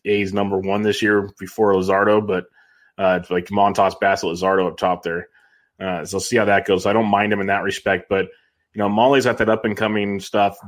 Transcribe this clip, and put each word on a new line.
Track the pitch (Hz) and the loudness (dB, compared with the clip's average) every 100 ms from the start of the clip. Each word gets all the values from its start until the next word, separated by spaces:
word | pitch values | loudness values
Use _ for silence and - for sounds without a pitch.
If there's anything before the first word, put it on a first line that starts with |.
A's | 101 104 98 | -2 -2 -2
number | 101 98 95 | -2 -2 -2
one | 95 104 | -2 0
this | 107 101 | 0 0
year | 107 104 98 - | 2 0 -2 -10
before | 95 - 104 | -14 -2 2
Luzardo, | 95 92 98 104 107 | 2 2 2 2 2
but, | 104 92 - _ _ _ _ - | 0 -4 -6 _ _ _ _ -2
uh, | 95 90 | 0 0
it's | 87 | -2
like | 90 90 | -6 -2
Montas, | 101 101 98 95 - | 0 2 2 0 2
Bassitt, | 98 98 87 | 0 0 -2
Luzardo | 85 95 95 90 | -2 0 0 0
up | 82 | -2
top | 92 87 | -2 -2
there. | 85 87 - _ _ _ _ _ | -4 -6 -8 _ _ _ _ _
Uh, | 95 87 78 | -8 -6 -6
so | 95 | -6
see | - 120 | -2 0
how | 104 | 2
that | 98 | 2
goes. | - 92 101 | 2 0 2
I | |
don't | 110 110 | 2 2
mind | 101 104 | 2 2
him | 104 | 0
in | 98 | -2
that | 98 | -2
respect, | 95 - 104 92 - | -2 -4 -2 -4 -2
but, | 95 92 - _ _ _ | -2 -2 -10 _ _ _
you | 107 | -4
know, | 101 | -2
Mahle's | 104 127 139 120 | 2 4 4 2
got | 110 | 0
that | 110 | 0
up | 110 110 | 0 -2
and | 101 | -2
coming | 107 107 101 98 | -2 -2 -2 -6
stuff, | - 104 101 - | -4 0 0 -2